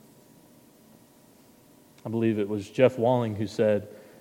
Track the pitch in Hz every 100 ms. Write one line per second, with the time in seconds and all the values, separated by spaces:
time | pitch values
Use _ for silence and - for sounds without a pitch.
0 | - - - - - - _ _ _ -
1 | _ _ - _ _ _ _ - - -
2 | 117 113 113 107 101 104 95 - 127 127
3 | 117 127 113 104 107 - 110 104 101 -
4 | - -